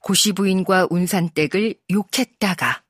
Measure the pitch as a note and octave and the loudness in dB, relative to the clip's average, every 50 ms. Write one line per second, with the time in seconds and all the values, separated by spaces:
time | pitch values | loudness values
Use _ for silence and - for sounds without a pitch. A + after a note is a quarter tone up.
0 | - - G3 F3+ - G#3 G3+ - G3+ G3 F#3+ F#3+ F#3 - G3 F#3 F3+ - E3 F3 | -2 0 0 2 2 0 0 0 0 0 2 0 2 2 2 2 2 2 0 0
1 | F3+ F3 - F#3+ E3+ E3+ _ - D3+ C#3+ - F#3 G#3+ A3+ - _ _ _ F3 G3+ | 0 0 0 0 0 0 _ -2 -2 0 0 -2 -2 -2 -4 _ _ _ -2 -2
2 | G3+ _ - - C4 - _ _ - G3 F3+ - - - - - _ _ | -2 _ -4 -6 -6 -6 _ _ -2 -2 -2 -2 -2 -4 -4 -4 _ _